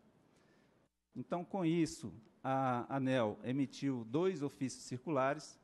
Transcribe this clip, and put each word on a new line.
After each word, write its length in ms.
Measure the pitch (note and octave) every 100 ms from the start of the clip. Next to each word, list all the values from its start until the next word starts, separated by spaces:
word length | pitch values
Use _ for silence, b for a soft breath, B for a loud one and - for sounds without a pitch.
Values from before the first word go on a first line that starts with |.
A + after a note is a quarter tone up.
| _ _ _ b b b b b b _ _
Então, 300 | B2 A#2+ F3
com 220 | F3 G3+ E3
isso, 460 | E3+ D#3 - A2 A#2+ - _
a 540 | C3 C3 C3+ A#2+ - C3+
aneel 420 | C3 C3 G#2+ G2+
emitiu 600 | A#2+ C3+ C3 - C#3 B2+
dois 380 | A2 C#3+ F#3 E3+
ofícios 420 | C#3+ - C3 -
circulares, 760 | - B2 F3 C#3 C3+ D3+ - -